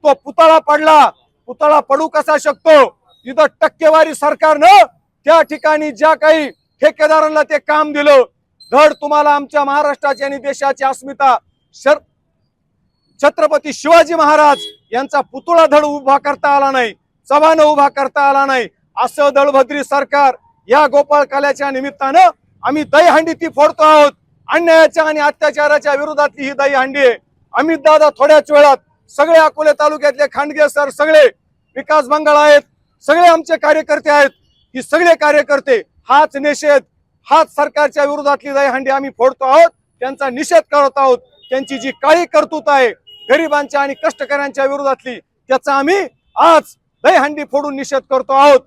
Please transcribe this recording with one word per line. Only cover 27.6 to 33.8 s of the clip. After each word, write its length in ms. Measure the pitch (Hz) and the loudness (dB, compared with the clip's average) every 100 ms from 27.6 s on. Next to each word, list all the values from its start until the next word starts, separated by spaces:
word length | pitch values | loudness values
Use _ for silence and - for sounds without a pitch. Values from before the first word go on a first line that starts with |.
| 302 320 302 311 302 | -4 -2 2 2 2
थोड्याच 400 | - 285 302 294 | 0 2 2 2
वेळात 260 | 294 294 269 _ _ _ - | 2 4 2 _ _ _ -4
सगळे 220 | 311 330 | 2 4
अकोले 340 | 311 302 302 | 2 0 -2
तालुक्यातले 500 | 294 302 302 294 262 285 | 0 -2 -2 -6 -4 -6
खांडगे 360 | 240 294 302 294 | -4 -8 -2 -2
सर, 220 | 294 285 | -2 -6
सगळे 360 | 247 302 311 262 - _ _ _ 254 | -4 0 4 2 0 _ _ _ -16
विकास 280 | 269 302 | -2 -2
मंगळ 320 | 254 302 302 294 | 0 -2 0 2
आहेत, 240 | 294 294 - _ _ _ - | 4 2 0 _ _ _ -4
सगळे 220 | 320 349 | 2 4
आमचे 280 | 330 311 320 | 2 -2 -4
कार्यकर्ते 540 | 294 311 | -2 -2